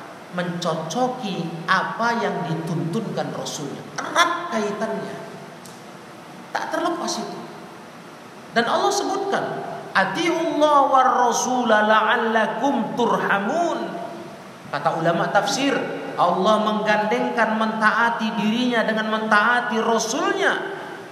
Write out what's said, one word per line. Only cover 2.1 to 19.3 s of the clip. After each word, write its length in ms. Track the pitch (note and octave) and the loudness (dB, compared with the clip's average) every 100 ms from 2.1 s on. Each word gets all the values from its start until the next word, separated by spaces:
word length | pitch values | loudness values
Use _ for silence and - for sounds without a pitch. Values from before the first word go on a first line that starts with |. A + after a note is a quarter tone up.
| A3 | 0
yang 260 | G3 F3 E3 | 0 -2 -2
dituntunkan 840 | E3 E3 D#3+ D3+ G#3 G3 E3 C#3+ | -4 -2 -2 -2 -2 -4 -4 -6
Rasulnya. 480 | - - - C#3 A2+ - - | -6 -8 -8 -8 -10 -12 -10
Erat 560 | - D4+ F4 E4+ - | -4 2 2 0 -4
kaitannya, 640 | A3 G3+ - G#3+ G3 - - - - - - - - - - - - - - - | -4 -2 -4 -4 -4 -6 -10 -12 -14 -16 -16 -16 -16 -16 -16 -18 -18 -16 -16 -10
tak 260 | - - E4 | -8 -4 -2
terlepas 360 | E4+ - - - | -2 -2 -4 -6
itu. 240 | - - - - - - - - - - - - - | -6 -8 -12 -14 -16 -18 -18 -18 -18 -18 -18 -18 -6
Dan 140 | A3+ A#3 | -2 0
Allah 220 | D#4+ G4 | 2 2
sebutkan, 540 | G4+ F#4 G4 - - - - - - - F#3+ | 0 -2 -2 -2 -2 -2 -6 -8 -10 -2 2
"Atiullah 800 | F#3+ D#4+ E4+ E4 D#4+ D4 D4+ C#4+ C4 | 2 2 2 2 0 4 6 6 6
war 340 | C4 C4 B3 A#3+ | 6 6 6 4
rasula 600 | A3 A#3 B3+ A3+ G#3+ G#3+ | 2 0 2 4 4 6
la'allakum 1080 | G#3+ - A#3 A3+ A3+ G#3 - C#4 C4+ G3+ | 6 4 2 2 2 2 0 0 0 0
turhamun." 1040 | - A3+ - - G3 G#3 D#4+ E4+ C4 G#3 - - - - - - - - | 0 2 2 2 0 0 0 0 -2 -4 -6 -10 -10 -14 -16 -16 -18 -8
Kata 320 | C#3+ E3 D#3+ | -2 0 2
ulama 320 | E3 F3+ F#3 | 2 2 4
tafsir, 400 | G#3 G3 - C#4 - - - - - | 2 2 2 2 2 -2 -6 -6 2
Allah 400 | E3+ F3+ G3+ G#3+ | 2 4 4 4
menggandengkan 960 | G#3 G#3 G#3+ G#3 G#3 A#3+ B3 A#3+ A3 A3 | 4 0 2 2 2 0 0 0 0 2
mentaati 800 | A3 A3 G#3+ G#3+ A#3 A#3 A3 G3 | 0 2 2 4 2 0 -2 0
dirinya 480 | G#3+ A#3 B3 A#3 | 0 2 2 2
dengan 320 | G3+ A3 G#3+ G#3+ | 2 0 0 0
mentaati 640 | A3 | 4